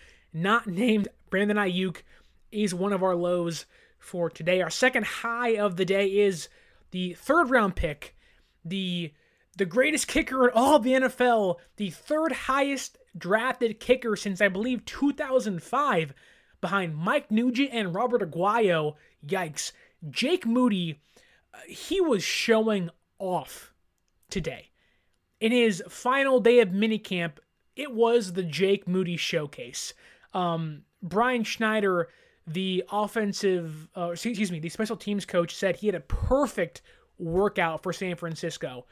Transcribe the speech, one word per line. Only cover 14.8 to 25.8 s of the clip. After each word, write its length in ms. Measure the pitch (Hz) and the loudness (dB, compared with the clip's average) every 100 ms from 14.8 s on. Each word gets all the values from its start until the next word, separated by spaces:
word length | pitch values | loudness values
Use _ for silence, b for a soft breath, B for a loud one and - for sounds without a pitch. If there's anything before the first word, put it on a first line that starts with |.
| - | -6
two 260 | - 285 | -2 0
thousand 520 | 277 294 262 214 180 | 0 0 0 0 -6
five, 500 | - 247 285 196 156 135 b b b b | -2 0 2 0 -2 -6 b b b b
behind 340 | 175 196 175 151 | -2 -2 -2 -4
Mike 360 | 175 285 285 | 0 0 2
Nugent 400 | 214 247 240 277 | 2 2 2 0
and 220 | 233 196 175 | 0 -4 -2
Robert 260 | 247 233 | 0 0
Aguayo. 720 | 185 160 190 226 214 165 151 151 b b 143 | -2 0 0 4 4 2 0 -6 b b -6
Yikes. 460 | 190 170 143 - - b b 156 | -4 -4 -8 -10 -12 b b -10
Jake 360 | 127 254 359 233 | -4 0 0 0
Moody, 560 | 233 254 196 170 147 b b b b b | 2 2 2 -2 -6 b b b b b
uh, 40 | - - | -20 -20
he 320 | - - 381 | -14 -4 0
was 240 | 339 214 | 2 2
showing 680 | - - - 226 220 208 170 - _ - | 0 -2 2 4 4 0 -4 -10 _ -8
off 560 | 190 180 131 - - _ _ _ _ _ - | -4 -4 -4 -14 -20 _ _ _ _ _ -10
today. 400 | 202 156 127 - _ _ _ _ _ _ - | -6 -6 -10 -18 _ _ _ _ _ _ -4
In 120 | 226 | 0
his 320 | 247 233 180 | 4 2 0